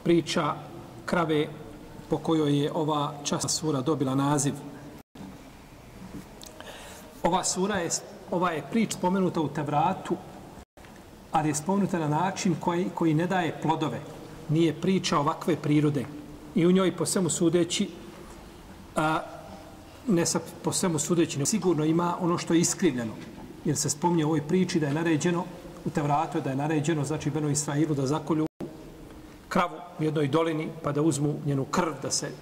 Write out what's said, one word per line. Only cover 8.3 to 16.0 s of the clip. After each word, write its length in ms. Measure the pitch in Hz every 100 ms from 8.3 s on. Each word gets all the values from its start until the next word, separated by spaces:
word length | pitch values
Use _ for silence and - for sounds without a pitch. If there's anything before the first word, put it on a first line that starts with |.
ova 200 | 185 175
je 120 | 160 -
priča 260 | 226 214 -
spomenuta 440 | 180 196 180 170
u 60 | 147
Tevratu, 720 | 156 143 147 165 190 - 175 - - - - - - - - - - -
ali 180 | 160 151
je 60 | 147
spomenuta 440 | - 196 185 180
na 80 | 151
način 480 | 151 180 190 190 160
koji, 300 | - 175 180 -
koji 180 | 170
ne 140 | 151 175
daje 280 | 185 160 -
plodove. 380 | 147 156 151 120 - - - - -
Nije 240 | 151 165
priča 460 | 151 175 190 - 165
ovakve 360 | 143 160 - 151
prirode. 500 | 143 151 147 143